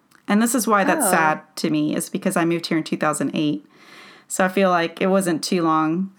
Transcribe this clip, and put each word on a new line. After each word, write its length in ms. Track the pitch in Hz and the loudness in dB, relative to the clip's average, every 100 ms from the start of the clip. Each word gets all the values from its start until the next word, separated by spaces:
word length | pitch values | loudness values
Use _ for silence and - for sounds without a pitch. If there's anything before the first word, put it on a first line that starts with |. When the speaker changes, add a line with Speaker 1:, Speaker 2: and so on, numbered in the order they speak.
| _ _ - | _ _ -2
Speaker 1:
And 120 | 208 | 0
this 140 | 233 | 2
is 120 | 254 220 | 0 2
why 180 | 202 | 2
that's 220 | 190 175 214 | 2 2 2
Speaker 2:
Oh. 40 | |
Speaker 1:
sad 300 | 175 156 156 - - | 4 2 0 -6 -6
to 140 | 160 | -2
me, 240 | 151 151 | -2 -2
is 140 | - - | -4 -6
because 280 | 202 185 170 | -4 -2 0
I 80 | 165 | 0
moved 200 | 170 - | -2 -2
here 120 | 160 | -4
in 60 | |
two 120 | 156 165 | -4 -2
thousand 360 | 156 151 139 | -2 -2 -4
eight. 320 | - 151 147 - _ - - - - - | -2 -2 -2 -8 _ -20 -20 -20 -20 -8
So 160 | - | -2
I 40 | 185 | 0
feel 220 | 196 185 | 2 2
like 300 | 175 165 - | 2 -2 -2
it 80 | 190 | 0
wasn't 340 | 196 180 156 | 2 0 -2
too 200 | - 185 | -2 0
long 500 | 165 160 156 170 190 | 2 2 0 -2 -4